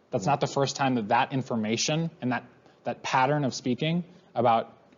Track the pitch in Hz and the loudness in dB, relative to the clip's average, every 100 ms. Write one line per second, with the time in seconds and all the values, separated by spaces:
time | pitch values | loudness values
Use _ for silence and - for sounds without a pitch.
0 | _ 127 175 139 139 139 135 - 135 123 | _ -2 0 0 0 0 -2 0 0 0
1 | 104 120 131 139 - 117 107 - - 156 | 2 0 0 -2 -4 -4 -2 -2 0 -2
2 | 165 - 123 120 - - - _ 120 - | -4 -4 -4 -4 -8 -20 -20 _ -8 -8
3 | - 135 131 147 131 - 127 120 156 175 | -2 2 4 2 0 -2 -4 -2 0 -2
4 | - - - 117 120 113 - - _ | -4 -14 -6 0 4 2 0 -12 _